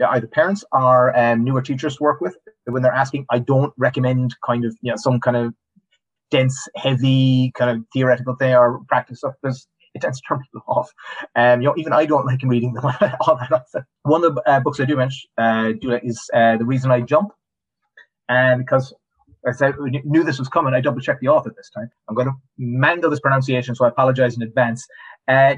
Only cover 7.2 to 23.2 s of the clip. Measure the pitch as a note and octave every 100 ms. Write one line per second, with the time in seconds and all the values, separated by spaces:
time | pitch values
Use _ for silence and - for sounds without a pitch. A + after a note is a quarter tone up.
7.2 | C3 B2+ C3 - B2 A2+ A2+ C3 B2+ B2
8.2 | C3 B2 C3 B2+ A#2+ B2+ - B2+ - B2
9.2 | - - C#3 C3 _ _ _ - C3 C3
10.2 | - C#3 C3+ A2+ - - - _ - -
11.2 | - A#2+ A#2+ B2 C3 C#3+ D#3 D3+ D#3 D3
12.2 | C3 C3 C3 A#2+ A#2+ A2+ C#3 C3+ G3 -
13.2 | - C#3+ A#2+ D#3+ - - - _ C#3+ D#3+
14.2 | E3+ C#3+ D#3 C3+ C#3 C3 C3 C#3+ C3 -
15.2 | - - A2+ A2+ A2+ A2 B2+ A#2+ B2 A2+
16.2 | - A#2+ A#2 A2+ A#2 C3+ C3 B2 A#2+ D3+
17.2 | G3+ _ _ _ _ _ _ _ _ _
18.2 | - B2 B2+ B2+ B2+ C3+ C3 - _ _
19.2 | _ _ B2+ A#2+ C#3 C#3 C#3+ C3 D3 D#3
20.2 | D#3+ C3+ B2+ E3+ C#3+ C3 C#3+ B2+ C#3+ C3+
21.2 | B2+ D3+ A2+ - - G#2+ A#2+ _ - A2
22.2 | B2+ C3+ _ - B2 B2 D3 F3 E3 C#3+